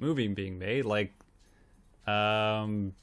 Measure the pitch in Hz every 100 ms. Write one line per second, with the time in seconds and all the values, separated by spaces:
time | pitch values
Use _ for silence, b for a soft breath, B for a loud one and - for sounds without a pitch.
0 | 143 151 110 98 95 92 95 127 117 104
1 | 101 - - _ b b b b - -
2 | - 104 104 107 107 107 107 104 98 95